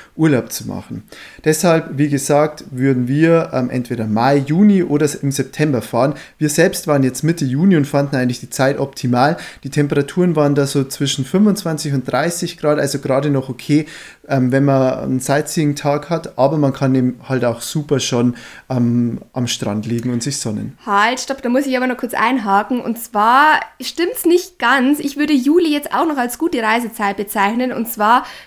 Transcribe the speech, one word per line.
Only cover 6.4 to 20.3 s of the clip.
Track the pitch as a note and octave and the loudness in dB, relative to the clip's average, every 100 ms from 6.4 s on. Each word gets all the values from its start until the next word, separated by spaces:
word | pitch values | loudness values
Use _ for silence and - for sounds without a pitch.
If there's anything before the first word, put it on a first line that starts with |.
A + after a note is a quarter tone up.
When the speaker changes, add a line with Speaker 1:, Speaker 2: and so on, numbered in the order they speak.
| D3+ | -2
Speaker 1:
selbst | D#3 F#3 - D#3+ | 2 2 2 -2
waren | C#3+ | 0
jetzt | C3 B2+ | 0 0
Mitte | D#3 E3+ C3+ | -2 0 -2
Juni | C3+ | 2
und | G3 E3 C#3 | 4 4 2
fanden | C#3+ C#3 C#3 | 0 0 0
eigentlich | B2 B2 | -2 -2
die | - | -6
Zeit | - C3+ C#3+ | -2 0 0
optimal. | C3+ - B2 B2 C#3+ F3 - - | -4 -4 0 2 2 0 -8 -14
Die | C3+ | -6
Temperaturen | D3 D3 D3 C#3+ F3+ F3+ | -2 0 0 0 0 2
waren | D#3 C#3+ C#3+ | 2 2 2
da | C#3 | 0
so | C#3+ | 0
zwischen | C3+ - C#3 - | -2 -2 -4 -4
fünfundzwanzig | C3 F#3 G#3 G3+ E3+ D#3 D3+ | -2 2 2 2 -2 -6 -2
und | C#3 B2+ | -4 -2
dreißig | B2+ E3 E3+ E3+ - | -2 -2 -4 -6 -4
Grad, | D3+ D3 | 0 0
also | C#3 C#3 | 0 -2
gerade | C3+ C3+ D3 | -2 0 2
noch | C#3 C3+ | 0 -2
okay, | A#2+ - D3 D3+ - - - - | -8 0 0 0 -8 -20 -18 -4
ähm, | C3+ B2+ | 0 2
wenn | C3+ | 2
man | C#3 C3+ C3 A2+ | 4 4 2 0
einen | C3+ C3 | -2 -4
Sightseeing-Tag | - C#3+ D3+ F3 D3 C#3+ D3 D3 - | 0 -2 -2 -2 0 0 -2 -2 -2
hat, | D#3+ - - | -6 -4 0
aber | C#3 D#3 | 2 2
man | C#3 | 0
kann | C3 C3+ | 2 2
eben | C3 B2+ B2 - | 2 2 -2 -4
halt | C3 | -2
auch | B2 A#2 | 0 -2
super | - D#3 C#3+ C3+ | -4 -6 -2 -2
schon | - B2 B2 A#2+ - - - | 0 0 0 -2 -10 -16 -6
am, | B2+ A#2+ A#2+ A#2+ - - | -2 0 2 0 -4 -8
am | B2+ A#2+ | -6 -4
Strand | - A#2+ G#2 G#2+ | -4 -4 -4 -4
liegen | A#2 B2 | -4 -2
und | A#2+ | -4
sich | C#3 | -4